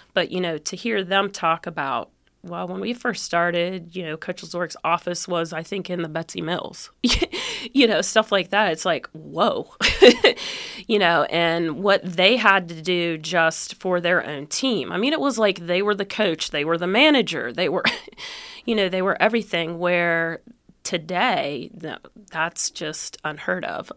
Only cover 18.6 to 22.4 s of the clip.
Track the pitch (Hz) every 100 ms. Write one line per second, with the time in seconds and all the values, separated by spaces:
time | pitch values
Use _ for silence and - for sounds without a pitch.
18.6 | - 220 190 185 190 - 214 233 - 170
19.6 | 165 170 175 180 170 165 165 165 - -
20.6 | _ _ - 175 156 180 247 185 139 143
21.6 | - - 160 - - - 202 165